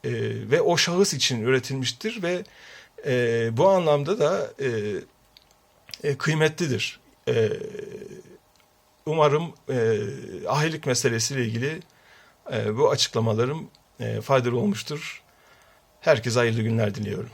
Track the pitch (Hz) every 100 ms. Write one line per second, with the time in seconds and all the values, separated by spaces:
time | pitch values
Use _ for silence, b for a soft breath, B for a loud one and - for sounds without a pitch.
0 | 127 117 113 113 104 151 165 170 - 175
1 | 202 139 - 120 110 131 123 135 123 -
2 | 220 226 175 180 185 B B B B -
3 | 147 127 120 117 113 113 185 190 165 147
4 | 143 214 147 190 143 - 135 113 104 95
5 | - _ _ - _ _ _ _ - -
6 | 151 139 - 156 156 156 170 110 - -
7 | _ _ - 117 110 - - - - -
8 | - - - - _ _ _ _ _ _
9 | - 160 151 147 165 - - 127 113 107
10 | 110 - - 92 90 135 160 156 151 123
11 | 131 117 - 139 117 113 135 165 - b
12 | b b b b - 113 107 110 151 143
13 | - 120 113 107 123 156 - _ _ _
14 | 113 110 110 135 120 120 208 147 - 147
15 | - - _ b b b b b b _
16 | - 127 120 117 117 113 110 113 107 101
17 | 104 98 110